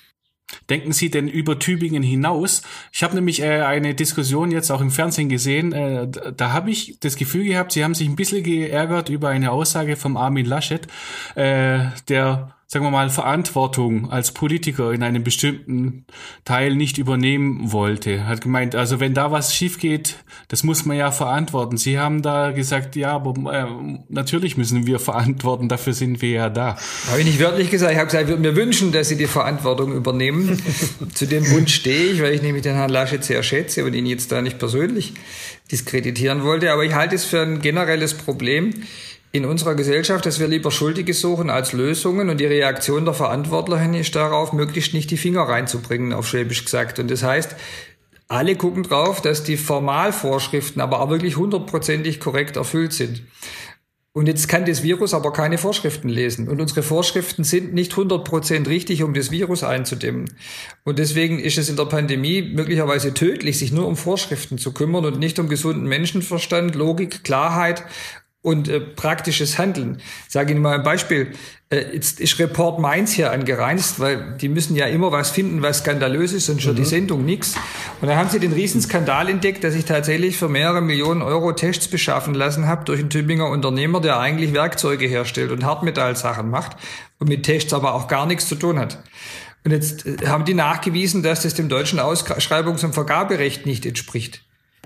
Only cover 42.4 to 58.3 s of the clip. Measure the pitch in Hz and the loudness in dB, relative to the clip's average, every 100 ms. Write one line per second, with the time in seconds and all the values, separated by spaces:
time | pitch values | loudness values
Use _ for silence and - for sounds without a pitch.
42.4 | 143 147 139 131 - 147 165 156 127 127 | 2 4 2 0 0 2 2 0 0 0
43.4 | 147 160 175 165 165 170 160 151 151 151 | 0 -2 0 2 2 0 0 0 2 2
44.4 | 156 147 147 160 151 156 151 160 180 180 | 0 0 0 -2 -2 -2 -2 -2 0 2
45.4 | 135 120 123 117 - 120 123 113 113 123 | 2 0 0 -4 -4 -2 -2 -2 -2 -2
46.4 | 117 120 - 123 117 - 120 123 127 143 | -2 -4 -2 -2 -2 -4 -2 0 2 0
47.4 | 160 - - - - - _ _ _ 120 | -2 -8 -16 -16 -18 -20 _ _ _ 0
48.4 | 165 190 175 180 180 143 175 190 156 151 | 2 2 0 0 0 2 2 2 0 0
49.4 | 151 147 - 143 139 143 196 208 139 135 | -2 -4 0 0 0 2 0 0 0 0
50.4 | - 147 143 - 131 127 135 165 175 143 | 0 -2 -4 -4 0 0 2 2 0 0
51.4 | 202 196 - 160 151 156 160 151 143 135 | 0 0 -2 -4 0 0 -2 -4 -2 -2
52.4 | 147 143 135 160 165 - 120 117 - - | -2 -4 -2 0 0 -2 -4 -6 -12 -18
53.4 | - - - - _ _ _ 151 151 151 | -16 -16 -18 -20 _ _ _ 0 2 2
54.4 | - 175 175 147 151 180 202 160 143 143 | 2 2 2 2 2 2 2 2 0 0
55.4 | 156 165 185 208 156 151 127 117 123 117 | 0 0 0 -2 -2 -4 -4 -2 -2 -2
56.4 | 113 143 156 - 147 160 180 190 180 - | -4 -2 -2 -2 0 0 2 0 -2 -2
57.4 | 151 175 180 175 175 - 190 180 147 | 0 0 0 0 0 0 0 0 0